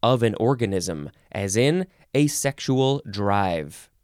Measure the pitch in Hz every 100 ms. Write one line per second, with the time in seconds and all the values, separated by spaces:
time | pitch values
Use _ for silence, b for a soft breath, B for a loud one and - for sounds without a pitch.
0 | 113 127 113 104 117 131 113 98 90 80
1 | 73 b b - 98 101 131 175 185 b
2 | b 135 147 - 139 135 - 131 131 139
3 | - 98 101 101 95 85 73 - - _